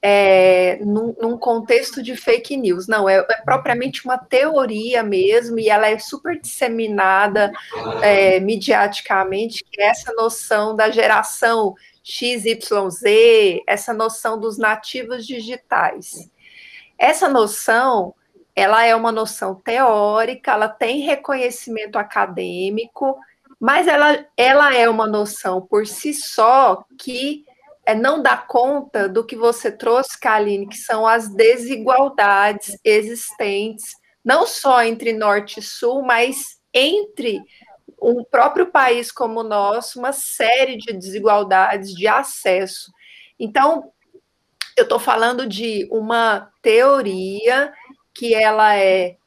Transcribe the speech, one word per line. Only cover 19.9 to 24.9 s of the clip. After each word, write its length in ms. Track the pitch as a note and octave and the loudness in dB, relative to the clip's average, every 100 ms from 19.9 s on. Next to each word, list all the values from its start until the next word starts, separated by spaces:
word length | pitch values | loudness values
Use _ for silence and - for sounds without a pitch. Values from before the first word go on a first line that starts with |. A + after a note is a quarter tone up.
| G#3+ G#3 G#3+ A3+ B3+ - | 2 2 0 -2 -4 -2
ela 160 | G#3+ G#3+ | 0 0
tem 320 | G#3+ A#3+ C4+ | -2 -4 -2
reconhecimento 1000 | C#4+ C#4 C#4 C4+ B3 A#3+ - A3 G#3 G#3 | -2 -4 -4 -4 -4 -6 -10 -10 -6 -6
acadêmico, 1200 | G#3 - G3 F3+ F3+ F3+ F#3+ G#3+ A#3 - C4+ C4+ - _ _ _ | -4 -4 -4 -4 -8 -6 -6 -6 -8 -6 -4 -4 -10 _ _ _
mas 260 | A3+ D4 F4 | 0 2 2
ela, 380 | D4 D4 D4 D4 - | 4 4 2 -4 0
ela 380 | B3 C4+ D4 | 4 6 4
é 140 | B3+ | 4
uma 180 | A#3 | 2